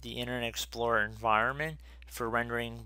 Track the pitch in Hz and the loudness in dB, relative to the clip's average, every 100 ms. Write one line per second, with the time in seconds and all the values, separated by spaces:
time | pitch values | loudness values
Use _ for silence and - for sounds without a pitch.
0 | 117 120 123 123 117 107 - 117 117 113 | -10 -6 -4 -2 -2 -4 -6 0 4 4
1 | 104 110 113 107 117 139 156 156 - - | 2 0 4 6 6 0 -4 -6 -14 -18
2 | - - 117 117 120 117 117 117 | -14 -4 0 0 0 -2 -4 -6